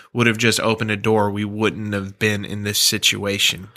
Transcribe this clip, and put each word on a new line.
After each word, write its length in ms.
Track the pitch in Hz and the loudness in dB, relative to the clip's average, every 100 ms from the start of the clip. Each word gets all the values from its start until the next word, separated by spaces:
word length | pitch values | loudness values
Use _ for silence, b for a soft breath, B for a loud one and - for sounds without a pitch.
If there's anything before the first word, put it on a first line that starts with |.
| B | B
would 160 | 120 117 | 2 2
have 100 | 110 | 4
just 220 | 117 107 | 2 2
opened 320 | 110 110 110 | 0 0 -2
a 60 | 104 | -2
door, 340 | 110 110 104 | 2 2 2
we 140 | 101 104 | 0 -4
wouldn't 480 | 104 110 127 104 | 0 -2 -2 -4
have 260 | 101 98 98 | -4 -6 -2
been 240 | 110 104 | 0 0
in 200 | 101 104 | -6 -6
this 160 | 101 104 | -2 0
situation." 920 | - 107 - 98 101 101 - - 95 | 0 2 0 0 -2 0 0 0 -12